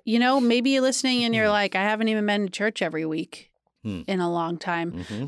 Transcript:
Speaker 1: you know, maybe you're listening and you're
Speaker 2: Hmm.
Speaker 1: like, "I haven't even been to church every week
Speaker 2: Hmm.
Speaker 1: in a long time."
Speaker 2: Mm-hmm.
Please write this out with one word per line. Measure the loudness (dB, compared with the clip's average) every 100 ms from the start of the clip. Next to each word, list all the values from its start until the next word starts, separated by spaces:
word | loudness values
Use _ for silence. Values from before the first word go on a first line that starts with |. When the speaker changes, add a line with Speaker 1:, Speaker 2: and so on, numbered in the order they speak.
Speaker 1:
you | 0 2
know, | 4 2
maybe | 4 2 2
you're | 2
listening | 2 0 0 2
and | 2
you're | 2 2
Speaker 2:
Hmm. |
Speaker 1:
like, | 2 2
"I | 0
haven't | 0 0 0
even | 0
been | 2 0 0
to |
church | -2 -2 -2
every | -2 -2
week | -2 -4 -6 -12 -20 _ _ _
Speaker 2:
Hmm. | -6 -6 -4
Speaker 1:
in | -2
a | 0
long | -2 -2 -4
time." | -4 -4 -4
Speaker 2:
Mm-hmm. | -8 -8 -8